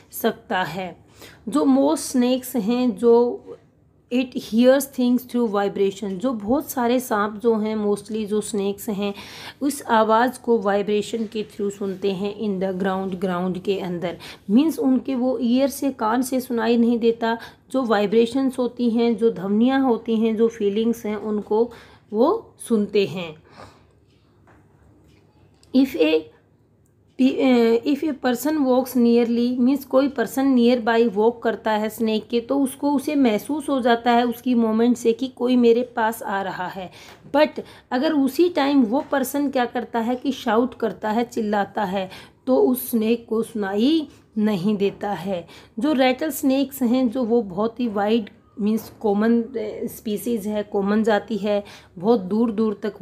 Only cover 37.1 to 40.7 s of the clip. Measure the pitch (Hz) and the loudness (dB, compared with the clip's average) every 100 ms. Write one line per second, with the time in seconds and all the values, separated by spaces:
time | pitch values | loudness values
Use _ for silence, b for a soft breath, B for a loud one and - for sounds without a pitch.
37.1 | B - 277 302 240 - B B 247 320 | B -2 2 2 0 -14 B B -2 0
38.1 | 302 269 - 349 311 277 285 220 269 - | 2 0 2 2 2 2 4 4 0 0
39.1 | 285 254 285 285 269 240 254 - 233 226 | -2 -2 -2 -2 -2 -2 -4 -6 -4 -2
40.1 | 254 277 254 240 214 254 | -4 -4 -4 0 0 0